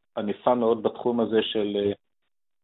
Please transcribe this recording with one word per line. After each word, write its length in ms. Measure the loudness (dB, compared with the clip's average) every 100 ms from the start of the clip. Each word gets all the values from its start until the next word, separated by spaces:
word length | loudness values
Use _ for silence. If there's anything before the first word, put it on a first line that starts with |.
| _ -8
ענפה 380 | -6 -2 2 2
מאוד 280 | 2 2
בתחום 360 | -2 -2 -2 0
הזה 220 | 2 0
של, 360 | 0 -2 -2 0
אה, 120 | -2 -4 _ _ _ _ _ _